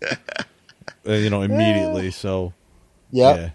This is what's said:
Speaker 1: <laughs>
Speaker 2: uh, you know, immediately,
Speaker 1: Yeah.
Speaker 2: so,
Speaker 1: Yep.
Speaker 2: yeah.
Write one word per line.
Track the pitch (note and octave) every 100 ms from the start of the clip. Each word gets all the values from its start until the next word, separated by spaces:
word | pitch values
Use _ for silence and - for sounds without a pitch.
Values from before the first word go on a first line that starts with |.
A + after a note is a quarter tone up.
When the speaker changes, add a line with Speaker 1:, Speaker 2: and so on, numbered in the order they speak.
Speaker 1:
<laughs> | - - - - - _ _ - - - -
Speaker 2:
uh, |
you | G#2+ G#2+
know, | G2+
immediately, | G2 G#2 G#2+ G#2+ D#4 F#2 F#2
Speaker 1:
Yeah. |
Speaker 2:
so, | F#2 G2 F#2+ F2+ - _ _ _ _ -
Speaker 1:
Yep. | B2+ C3 G#2+
Speaker 2:
yeah. | E2+